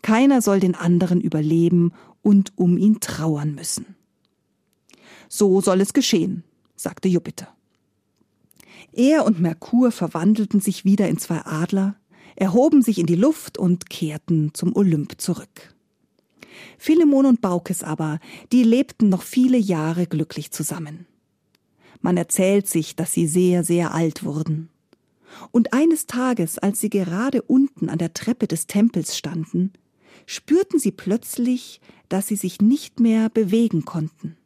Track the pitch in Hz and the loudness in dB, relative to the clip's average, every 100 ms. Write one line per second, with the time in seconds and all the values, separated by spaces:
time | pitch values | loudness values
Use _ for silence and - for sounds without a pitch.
0 | - 220 277 269 208 196 185 165 175 175 | 2 4 4 4 4 2 2 0 2 2
1 | 180 180 - 160 151 165 170 175 170 - | 2 0 0 -2 0 2 4 4 2 -2
2 | - _ 214 202 196 - 180 175 208 214 | -20 _ 4 4 4 0 2 4 2 2
3 | - - 160 147 151 143 - - - - | -4 -4 -4 -2 -4 -6 -10 -10 -12 -20
4 | _ _ _ _ _ _ _ _ _ _ | _ _ _ _ _ _ _ _ _ _
5 | - - _ - 202 190 196 190 196 294 | -20 -20 _ 0 2 2 2 0 2 0
6 | - 190 170 180 - _ _ - - - | 0 0 -2 -6 -14 _ _ -14 -14 -4
7 | 190 175 - - - _ _ _ _ _ | 0 0 -2 -16 -20 _ _ _ _ _
8 | _ _ _ _ _ _ _ - - - | _ _ _ _ _ _ _ -20 -14 0
9 | 254 311 220 175 170 160 - 240 247 - | 2 4 2 0 -2 -4 -2 2 2 0
10 | 170 160 180 214 202 202 196 - 190 202 | -6 0 0 2 0 -2 -2 -2 0 2
11 | 185 165 - 165 - 156 175 196 196 202 | 2 -2 -4 -8 -6 -6 -2 -2 -2 -6
12 | _ _ - - 190 202 294 294 226 196 | _ _ -20 -4 0 2 4 4 2 0
13 | 170 175 262 311 - - 180 180 - - | 0 2 2 0 -10 -4 -2 -2 -4 -8
14 | 156 156 - 165 151 - - - 196 156 | -8 -8 -2 -2 -2 -4 -4 0 2 0
15 | 143 - - 170 - - - _ _ _ | -4 -10 -6 -6 -10 -20 -20 _ _ _
16 | _ _ _ _ - - - _ - 320 | _ _ _ _ -20 -20 -20 _ 0 4
17 | 311 269 277 233 190 175 - 180 - 156 | 6 6 4 4 2 -2 -4 -8 -6 -6
18 | 156 156 - - - 247 226 240 285 - | -4 -6 -10 -20 0 4 4 4 0 0
19 | 214 185 - - 254 254 196 165 156 165 | 2 2 -2 0 2 2 2 -2 -2 -2
20 | 175 156 156 - 151 - 156 185 151 160 | -4 -4 -6 -8 -12 -8 -8 -8 -12 -16
21 | 175 _ _ _ _ _ _ _ _ - | -20 _ _ _ _ _ _ _ _ -6
22 | 175 175 170 - 185 202 196 170 156 - | -2 -2 -2 0 2 2 0 -4 -4 -8
23 | 170 - 165 175 180 180 170 175 170 160 | -6 -2 0 2 2 2 0 -2 -2 -2
24 | 160 - 151 147 156 156 160 _ _ _ | -2 -4 -8 -6 -4 -6 -8 _ _ _
25 | _ _ _ - - 240 220 247 330 311 | _ _ _ -20 -2 0 2 2 2 0
26 | - 240 254 240 165 - 196 208 208 202 | -4 -4 -2 -2 -4 -2 -4 -2 -2 -2
27 | 175 180 254 269 - 262 277 - 160 165 | -2 -4 -2 -2 2 2 2 -2 -6 -4
28 | 165 - - 254 220 165 - 202 226 185 | -6 -6 -6 -4 -4 -4 -4 0 2 0
29 | - - 151 160 160 175 190 _ _ _ | -6 -8 -8 -8 -6 -4 -4 _ _ _
30 | _ - - - - 330 392 330 214 - | _ -20 -16 -16 0 0 2 -2 -2 -4
31 | - 226 - - 240 247 - - - _ | -4 -4 -4 -4 -2 -4 -8 -20 -20 _
32 | _ 190 - 202 185 - 208 277 - - | _ -6 -4 -4 -6 0 2 2 -4 0
33 | 233 220 220 226 202 226 233 165 - 165 | 2 2 0 0 0 2 2 -2 -4 -8
34 | 156 _ - 160 | -8 _ -16 -16